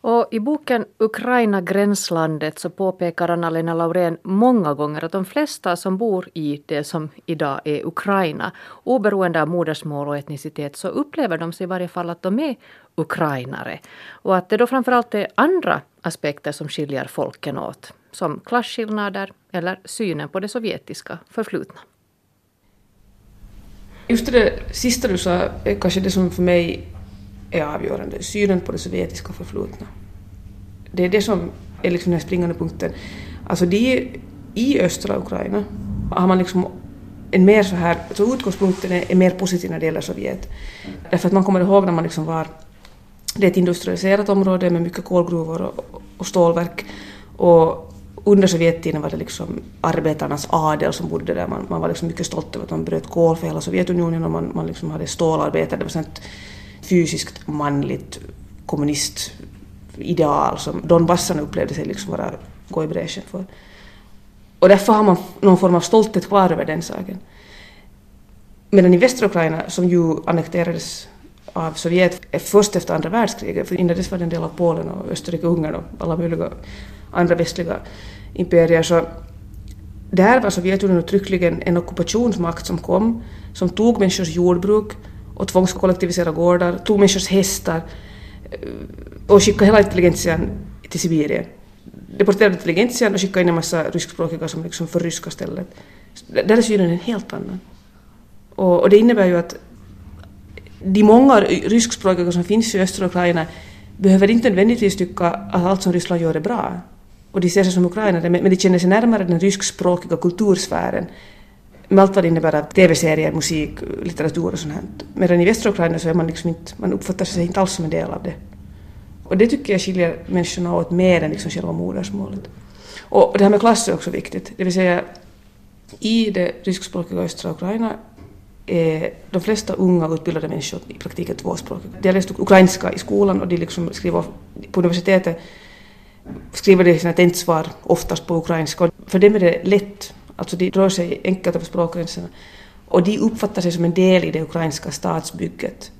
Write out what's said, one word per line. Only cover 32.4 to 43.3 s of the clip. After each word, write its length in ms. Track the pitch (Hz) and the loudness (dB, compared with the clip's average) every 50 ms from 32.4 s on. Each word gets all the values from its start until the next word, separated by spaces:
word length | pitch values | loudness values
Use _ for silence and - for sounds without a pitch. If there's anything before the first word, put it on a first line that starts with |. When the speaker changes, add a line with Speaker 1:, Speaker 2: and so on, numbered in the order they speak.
| 175 170 165 | -2 -2 -4
Speaker 2:
punkten. 360 | - 170 165 - - - - - - - - - - - - - - - | -4 -6 -8 -6 -6 -8 -8 -8 -10 -14 -16 -16 -14 -14 -14 -14 -16 -6
Alltså 180 | - - 165 175 | -6 -2 0 0
det, 440 | 175 190 208 240 262 254 254 262 - - - - - - - - - - | 0 2 2 2 2 2 0 -2 -6 -12 -16 -16 -18 -18 -20 -20 -10 -4
i 280 | 208 240 269 277 - | -2 0 0 2 2
östra 360 | 180 170 - - - - 196 | 2 0 0 -4 -6 -4 -4
Ukraina 460 | - - - - - - - 196 208 202 - - - - - - - - - | -4 -4 -6 -6 -6 -4 -4 -4 -4 -4 -6 -10 -12 -10 -8 -6 -6 -6 -4
har 160 | - 185 180 | 0 2 4
man 100 | 185 185 | 4 4
liksom 300 | 185 180 - - 180 180 - - - - - - - - - - - - - | 2 2 0 0 -2 -2 -2 -8 -14 -18 -18 -18 -18 -20 -20 -18 -18 -8 0
en 140 | - 185 185 | 4 6 8
mer 180 | 196 214 220 208 | 8 8 8 6
så 120 | 190 185 | 2 0
här, 220 | 175 170 170 170 170 - - - | -2 0 0 0 -2 -4 -10 -2
så 200 | - 202 233 262 | 0 0 0 0
utgångspunkten 580 | 254 - 196 180 - 202 185 185 - - 185 | -2 -2 -4 -2 0 0 0 0 -2 -4 -2
är, 200 | 180 180 - - | -2 -2 -2 2
är 40 | - | 4
mer 160 | 180 185 180 | 6 6 4
positiv 400 | 175 180 196 185 180 175 185 185 | 4 0 -4 -2 -2 -4 -4 -6
när 80 | 165 160 | -6 -4
det 60 | 160 | -4
gäller 160 | 160 156 - | -2 -2 -4
Sovjet. 480 | - - - - - 64 - - - - - - - - - - - - - - - - | -6 -8 -8 -6 -6 -6 -6 -8 -10 -12 -12 -14 -14 -16 -16 -16 -16 -14 -14 -14 -6 -4
Därför 180 | - 175 - | -2 0 0
att 60 | 180 196 | 2 2
man 100 | 196 185 | 4 4
kommer 160 | 202 190 185 | 4 2 2
ihåg 260 | 175 196 196 202 190 | 4 6 4 4 4
när 60 | 180 | 4
man 120 | 170 165 170 | 0 0 -2
liksom 220 | 170 - 160 156 | -2 -4 -6 -6
var, 220 | 160 160 160 160 - - - - - - - - - - - - - - - - - | -4 -4 -4 -6 -6 -12 -20 -20 -20 -20 -20 -20 -20 -20 -20 -20 -20 -20 -14 -14 -10